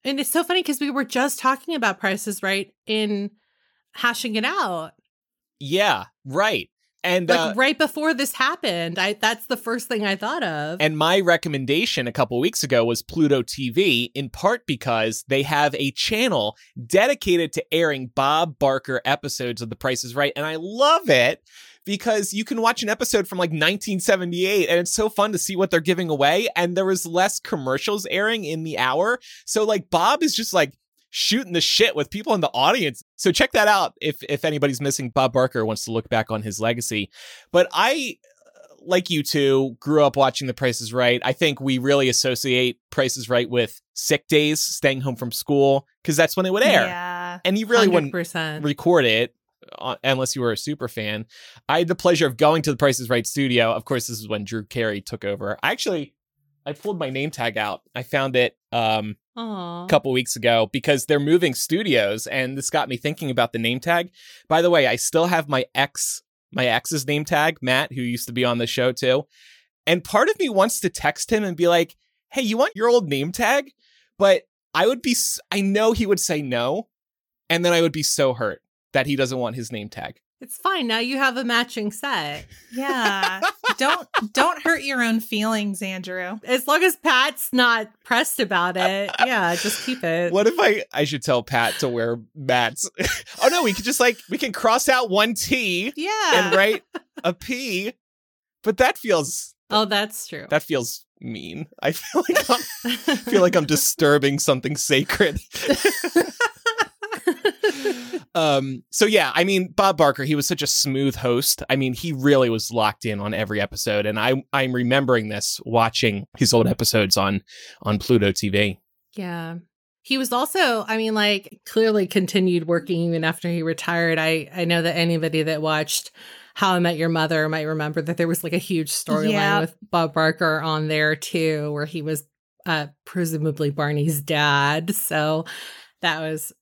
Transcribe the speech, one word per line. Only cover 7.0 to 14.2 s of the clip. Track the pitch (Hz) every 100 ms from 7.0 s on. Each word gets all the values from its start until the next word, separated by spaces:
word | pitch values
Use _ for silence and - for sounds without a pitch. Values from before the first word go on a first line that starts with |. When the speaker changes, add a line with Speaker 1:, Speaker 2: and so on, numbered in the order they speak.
Speaker 2:
And, | 175 180 170
Speaker 1:
Like, | 175
Speaker 2:
uh, | 160 208
Speaker 1:
right | 269 -
before | 302 311 311
this | 269 269
happened. | - 262 349 240 170 170 170
I, | 190
that's | 208 220 226 -
the | 233
first | 226 233 -
thing | 226 208
I | 196
thought | 214 320
of. | 214 151 151 180
Speaker 2:
And | 156 156
my | 160 196
recommendation | 175 170 170 139 131 151 233 - 120
a |
couple | 117 117 120
weeks | 175 -
ago | 143 123
was | 117 117
Pluto | - 165 147 135
T | 117 - 127
V, | 120 196 120 120
in | 135